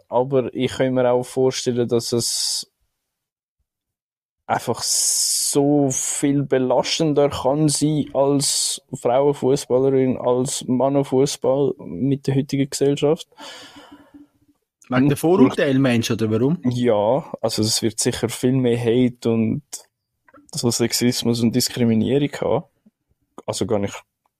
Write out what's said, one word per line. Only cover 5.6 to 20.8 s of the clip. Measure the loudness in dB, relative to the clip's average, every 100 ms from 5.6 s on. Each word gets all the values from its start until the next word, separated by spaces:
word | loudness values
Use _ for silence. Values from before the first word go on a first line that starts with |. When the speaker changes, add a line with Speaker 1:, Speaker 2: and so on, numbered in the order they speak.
| 2 2 2
Speaker 1:
viel | -2 -4 -2 0 0
belastender | 0 0 2 0 0 -2 0 2 0
kann | 0 0 2 2
sein | 2 0 0 -2
als | 0 2 2 0 -2 -4 -6 _
Frauenfußballerin, | -4 0 2 2 2 0 0 0 0 2 2 0 0
als | 0 0 -2 -4 -2
Mannenfußball | 0 2 0 2 2 2 0 0 0 0 -4
mit | -10 -4 -2 -2 -2
der |
heutigen | -2 0 -2 -2
Gesellschaft. | 0 0 2 0 0 -6 -20 -20 -20 -20 -20 -20 -20 -20 -20 -20 _ _ _ _ _ -4
Speaker 2:
Wegen | 2 2
der | 2
Speaker 1:
Und |
Speaker 2:
Vorurteile, | 2 4 4 4 0 2
meinst | 2 2 0
du, |
oder | -2 0
warum? | 0 0 0
Speaker 1:
Ja, | -2 0 2 2 2 0 -4 -6
also | -4 0
es | -2 0
wird | -2 -2
sicher | -4 -2 -4
viel | 0 0
mehr | 2 2 0
Hate | 2 2 2 0 0
und | 2 0 -2 -8 -18 -18 _ _ _ _ -20 _
so | -4 -2
Sexismus | 0